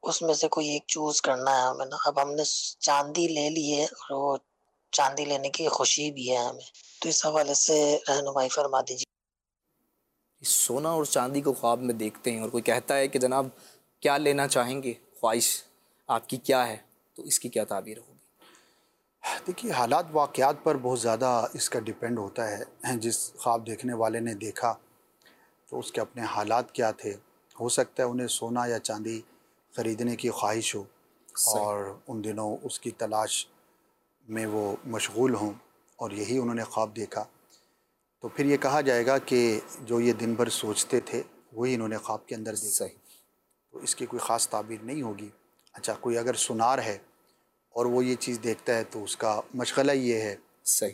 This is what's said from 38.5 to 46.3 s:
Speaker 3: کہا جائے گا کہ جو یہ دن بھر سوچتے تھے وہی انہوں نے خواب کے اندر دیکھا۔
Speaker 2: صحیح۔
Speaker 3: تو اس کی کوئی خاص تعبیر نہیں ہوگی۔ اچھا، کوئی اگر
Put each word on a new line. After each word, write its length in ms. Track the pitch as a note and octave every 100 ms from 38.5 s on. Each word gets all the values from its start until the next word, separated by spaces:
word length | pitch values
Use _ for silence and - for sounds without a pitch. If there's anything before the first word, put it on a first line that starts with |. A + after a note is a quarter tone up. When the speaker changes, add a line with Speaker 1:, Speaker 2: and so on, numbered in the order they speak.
| C#3+
Speaker 3:
کہا 240 | C#3 D3
جائے 260 | C#3 A#2+ A#2
گا 120 | C3+
کہ 420 | - B2+ A#2+ A2 - -
جو 200 | A#2 A#2+
یہ 120 | A#2+
دن 220 | A2 A#2
بھر 140 | A2 A#2
سوچتے 520 | - A2 G#2 - B2
تھے 220 | - A#2 - - _
وہی 220 | A2+ B2+
انہوں 140 | B2+ A2
نے 80 | A2
خواب 300 | - G#2+ -
کے 80 |
اندر 200 | A#2+ A2
دیکھا۔ 160 | G#2+ G#2+
Speaker 2:
صحیح۔ 260 | - F#2+ - _ - _ _ _ _ _
Speaker 3:
تو 60 | -
اس 180 | B2+ -
کی 100 | B2
کوئی 140 | A#2+
خاص 280 | - A#2 -
تعبیر 300 | A2 G#2+ A2
نہیں 200 | A2 D3+
ہوگی۔ 260 | A#2+ G2+ G#2 - _ _ _
اچھا، 200 | - - G#2+
کوئی 180 | B2 A#2
اگر 160 | A#2